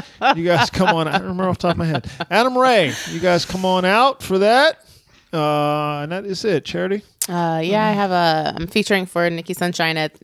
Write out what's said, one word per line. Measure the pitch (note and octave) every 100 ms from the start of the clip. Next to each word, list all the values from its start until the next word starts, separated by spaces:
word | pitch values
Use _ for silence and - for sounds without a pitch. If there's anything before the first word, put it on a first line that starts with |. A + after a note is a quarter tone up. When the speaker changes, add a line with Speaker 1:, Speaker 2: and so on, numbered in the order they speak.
| - - B3+ E3
Speaker 1:
You |
guys | F3 F3 A#3+
come | - F#3
on. | E3 D#3
I |
don't | F#3+
remember | F#3+ F3+ F#3
off | F3
the | F3
top |
of | E3+
my | E3
head. | F3 - - -
Adam | G3 B3+ B3+
Ray, | C4 A3+ D3 A2+ E3+
you | E3
guys | F3+ F3
come | - F#3
on | F#3 F#3
out | F#3 G#3 C4+ C4+
for | - F#3+
that. | G#3 B3 D#4 - _ - _ _ _
Uh, | E3 D3+ D3 D3 D3+ D3 D3
and | D3
that | F3+ G3+
is | F#3
it. | A3 D#3
Charity? | - F3 F#3 G#3 - - -
Speaker 2:
Uh, | F3 E3+ D#3+
yeah, | E3 G#3 G#3+
I |
have | G3+ G3+
a, | F3+ E3+ D#3 D3+ -
I'm | E3
featuring | A3 G3+ G3 F#3
for | E3+ E3+
Nikki | E3 E3
Sunshine | F3+ F3 E3+ D#3+ D#3+
at | D3+ -